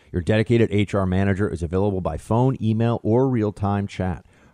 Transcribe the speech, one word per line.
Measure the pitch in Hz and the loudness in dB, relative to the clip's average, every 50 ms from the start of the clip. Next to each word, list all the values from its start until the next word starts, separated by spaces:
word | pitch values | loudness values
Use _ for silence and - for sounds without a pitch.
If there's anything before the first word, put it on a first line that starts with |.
| _ - | _ -8
Your | - 90 | -6 -4
dedicated | 85 - 110 107 110 - 120 117 113 - | 0 0 2 2 2 2 4 4 4 2
H | 95 104 104 - - | 2 0 0 0 0
R | 101 95 | 0 0
manager | 92 90 95 98 98 98 90 104 98 | 2 2 2 2 2 0 0 -2 -4
is | - 78 85 | -4 -4 -6
available | 78 82 92 101 104 98 92 | -2 -2 0 0 0 -2 -2
by | 87 85 78 - | -4 -4 -6 -6
phone, | - - 110 117 123 135 135 - | -4 -2 0 2 2 2 0 0
email, | - 110 110 110 117 117 117 - - | -2 -2 0 0 0 0 -2 -2 0
or | 104 110 123 135 135 | 0 2 2 2 2
real-time | 127 117 107 104 101 - 104 101 101 101 98 98 | 0 0 -2 -2 -2 -2 -2 -2 0 0 -2 -4
chat. | - - 92 92 87 - - _ _ _ _ - | -6 -4 -4 -4 -4 -6 -10 _ _ _ _ -14